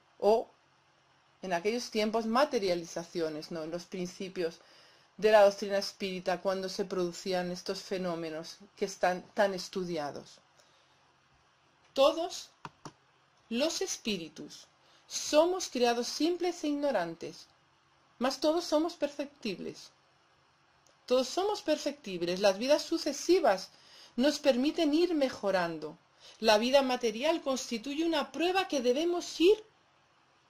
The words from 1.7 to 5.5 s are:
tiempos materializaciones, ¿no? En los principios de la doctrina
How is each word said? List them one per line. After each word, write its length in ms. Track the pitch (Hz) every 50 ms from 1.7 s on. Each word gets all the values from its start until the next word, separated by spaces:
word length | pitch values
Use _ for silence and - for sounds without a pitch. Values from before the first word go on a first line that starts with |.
| 233 247 240 -
tiempos 340 | - 214 208 220 208 233 214
materializaciones, 1300 | 226 226 254 302 294 269 220 196 185 175 170 165 - - 170 175 - - 175 160 160 151 151 160 -
¿no? 120 | 175 160 156
En 80 | 160
los 120 | 170 175 -
principios 760 | - - 185 180 180 - - 196 180 - 185 165 165 - - - - - - - - - _ _ _ _
de 140 | - 190 214
la 120 | 220 208 202
doctrina 340 | 202